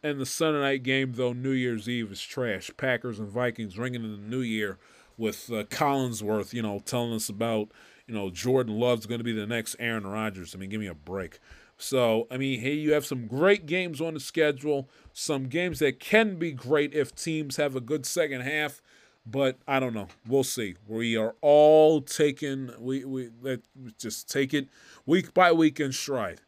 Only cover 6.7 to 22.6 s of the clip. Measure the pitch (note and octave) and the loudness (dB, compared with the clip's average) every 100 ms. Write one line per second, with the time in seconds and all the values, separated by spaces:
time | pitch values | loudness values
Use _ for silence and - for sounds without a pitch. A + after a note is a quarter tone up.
6.7 | G2+ - B2+ A#2+ A2+ - G2+ A2+ A2+ G#2+ | -4 -4 -2 -2 -4 -6 -4 -2 0 -2
7.7 | - - - - A2+ G2 F2 B2 C3 A#2+ | -10 -20 -20 -10 -6 -6 -4 2 2 2
8.7 | G#2+ B2 A#2+ G#2 A#2 A#2 A2 G#2 A#2 A2 | 0 2 2 -2 -6 -4 -4 -4 -4 -4
9.7 | - A#2+ A2+ G2 G#2 A2 F#2+ E2+ F#2 F#2+ | -6 -4 -4 -4 -4 -6 -6 -14 -12 -10
10.7 | G#2+ G#2 D#2+ D2 F#2+ F2 - _ - _ | -8 -8 -10 -10 -8 -8 -12 _ -20 _
11.7 | _ - C3 A#2+ A2 A2+ B2+ C3+ B2+ B2 | _ -2 2 4 2 0 -4 -4 -2 -2
12.7 | D3 D3+ D3+ C#3 C3 A2+ B2+ F3+ G#3 D#3 | -2 2 2 0 -6 -6 2 4 2 0
13.7 | F3+ F3+ C#3+ E3 D#3 C3+ - D3+ C#3 D3 | -2 -2 -4 -6 -6 -6 2 2 2 -2
14.7 | C#3+ C3+ _ - - - C#3+ C3 D3 F3+ | -2 -4 _ -20 -10 -4 -2 -2 -2 -2
15.7 | D#3+ D3 C3 - G#3+ A3 F3+ E3+ C3 A#2+ | 2 0 0 4 4 4 0 -4 -4 2
16.7 | D3 D3 D3 C3 - - D#3 D3 C3 D3 | 2 2 0 -2 -4 -4 -4 -4 -2 -2
17.7 | C3 A#2 D3+ B2 - D#3 C3 B2 D3+ D3+ | -2 -4 -4 -4 -2 -2 -2 -4 -2 -2
18.7 | - _ - _ _ - B2+ C3+ B2+ - | -6 _ -20 _ _ -8 0 0 0 0
19.7 | C3+ C3 A2+ F#2+ - G#2+ C3+ C3 - G#2+ | 0 0 -4 -8 -14 0 2 2 -2 -6
20.7 | F2 G#2 A2 A#2 A2+ A2 A2 D3 D3 D3+ | -8 -10 -4 0 0 0 0 6 10 10
21.7 | D#3 D#3 D#3+ C#3 - D3+ C3+ D3 C3+ | 10 8 6 0 2 2 2 -6 -6